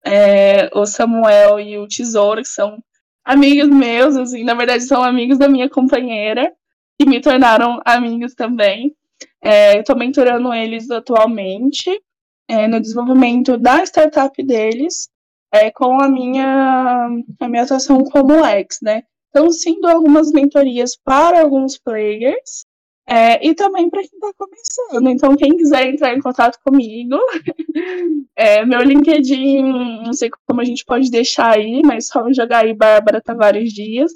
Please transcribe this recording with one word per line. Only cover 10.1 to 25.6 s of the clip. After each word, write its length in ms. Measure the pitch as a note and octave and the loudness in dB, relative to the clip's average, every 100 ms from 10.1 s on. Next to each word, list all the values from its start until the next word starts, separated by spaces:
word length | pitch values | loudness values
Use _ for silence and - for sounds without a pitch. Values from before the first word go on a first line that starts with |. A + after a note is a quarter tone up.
| C#4+ B3 A#3+ B3 | 0 0 0 -2
eles 360 | A3+ A3 A3+ A#3 | -4 -6 -8 -8
atualmente, 1120 | A#3 A#3 A3+ A3+ A3 F#3+ G3 C4 C#4+ F4+ G#4 _ _ _ _ - | -8 -2 0 0 -2 -6 -4 -4 -4 -6 -6 _ _ _ _ -6
é, 220 | A3+ G#3+ | -2 0
no 100 | A3+ | -2
desenvolvimento 760 | A3 A3+ B3 C4 A#3+ B3 B3 A#3+ | -4 -6 0 2 2 0 -2 0
da 260 | A#3+ C#4+ | 2 2
startup 580 | F#4 - D4+ D4+ C#4 - | 0 0 0 2 -2 -4
deles, 680 | C4+ A3+ A3 A#3 D#4+ - - _ _ _ _ | -4 -2 -2 -4 -6 -8 -16 _ _ _ _
é, 160 | G#3 G#3+ | 2 2
com 280 | - B3+ C4 | 0 0 2
a 60 | C#4 | 2
minha, 1000 | C4 B3 C4 C4+ C4+ C4+ C4 B3+ B3 A#3+ A#3+ - - | 0 -2 -4 -2 0 0 0 0 -2 -4 -6 -10 -10
a 80 | A#3+ | -6
minha 140 | A#3 | -4
atuação 380 | B3+ C4 - C4 C4+ | -2 -2 0 0 2
como 400 | C#4+ C4+ D#4 C4+ | 2 4 4 4
ex, 340 | G3+ F#3+ - | 0 -4 -8
né? 220 | G#3+ A3 - _ _ | -6 -6 -8 _ _
Então, 220 | C#4 E4 | 0 2
sim, 300 | E4 F4 F#4+ | 0 -4 -2
dou 100 | F4 | 0
algumas 400 | E4 D#4 D4+ D4+ | 2 4 4 4
mentorias 640 | D4+ C#4+ D4 C4+ A#3+ B3 - | 2 2 2 0 0 -6 -6
para 460 | - C4+ E4+ F4 | -2 2 4 4
alguns 360 | D4+ C4+ C4+ - | 2 0 -4 -6
players, 880 | - A3 G#3+ G#3+ B3 A4+ - - - _ _ _ - | -8 -6 -4 -4 -4 -4 -8 -20 -20 _ _ _ -4
é, 380 | A#3 A3+ A3+ D#4 | 2 2 2 0
e 80 | |
também 340 | D#4+ G4 F#4 E4+ | 0 -2 -2 -4
pra 140 | G4+ | -4
quem 180 | F#4+ G4 | -10 -12
tá 120 | G#4 - | -14 -12
começando. 720 | G4 G4 - - A#4 B3+ B3+ | -14 -14 -14 -10 -8 -2 -2
Então, 260 | B3 C#4 C#4+ | 0 0 2
quem 200 | C#4+ | 2
quiser 300 | E4+ | 2